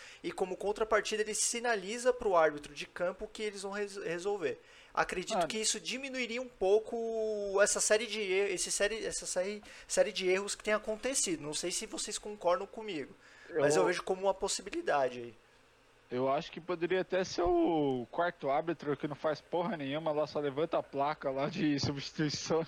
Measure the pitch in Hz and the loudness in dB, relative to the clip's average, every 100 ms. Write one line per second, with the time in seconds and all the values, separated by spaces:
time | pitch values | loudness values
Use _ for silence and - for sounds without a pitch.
0 | - - 165 - 185 180 196 214 220 214 | -20 -10 -8 -4 -4 -2 -4 -2 2 2
1 | 202 214 214 208 - 233 240 220 185 240 | 2 -2 -2 0 0 0 0 0 -2 0
2 | 247 247 214 170 156 147 147 147 180 - | 2 2 4 6 6 4 -10 -12 -12 -4
3 | 180 190 214 - 214 202 196 202 202 196 | -4 -4 -10 -6 -6 -4 -6 -4 -6 -6
4 | 170 170 196 202 143 117 - - - - | -4 -2 -2 -2 -2 -4 -12 -20 -8 -2
5 | 160 180 175 208 170 220 214 214 - 247 | 0 0 -2 0 0 0 -2 -2 -4 -6
6 | 269 254 226 240 254 - 190 214 214 233 | -6 -4 -4 -4 -6 -2 4 4 2 -4
7 | 226 226 220 208 202 196 202 202 - 214 | -4 -2 -2 -2 0 4 4 4 4 2
8 | 226 208 196 190 202 180 185 - 208 220 | 2 -4 0 2 2 0 -2 0 0 0
9 | 185 - 175 180 190 208 - - - 185 | -4 -6 -4 -2 -2 -4 -12 -18 -2 2
10 | 185 185 185 185 202 - 214 214 214 214 | 2 2 2 2 0 -6 0 0 0 -4
11 | 254 269 202 156 147 151 175 185 220 330 | -2 -2 0 -2 -4 -4 -4 -4 -6 -6
12 | - - 214 208 175 185 196 - 214 160 | -6 -6 -8 -2 2 2 0 -8 -6 -6
13 | 123 - - - - 160 143 156 175 175 | -6 -12 -20 -20 -6 2 6 6 4 2
14 | - 185 196 190 190 - 190 339 339 147 | -2 0 2 0 -2 -4 -4 -6 0 2
15 | 127 123 120 - - - - _ _ _ | 2 -2 -12 -14 -20 -20 -20 _ _ _
16 | - 123 131 143 - 175 156 175 170 190 | -6 -2 0 0 -2 -12 -6 -2 2 0
17 | 175 185 185 - 359 349 330 165 143 127 | 2 0 0 0 2 4 4 4 2 0
18 | 113 - 175 - 143 143 165 160 147 139 | -2 -2 -2 0 0 0 0 -2 -2 -2
19 | 156 143 156 147 - 165 175 160 135 147 | -2 -2 -2 -2 -2 -2 -2 -2 -2 -2
20 | 160 151 147 156 147 131 165 160 - 139 | 0 0 0 0 -2 0 0 0 -2 0
21 | 143 151 143 135 147 143 151 143 - 139 | 0 0 -2 -2 -2 0 2 2 0 -2
22 | - - 151 - - 165 | -6 -2 -2 -2 0 0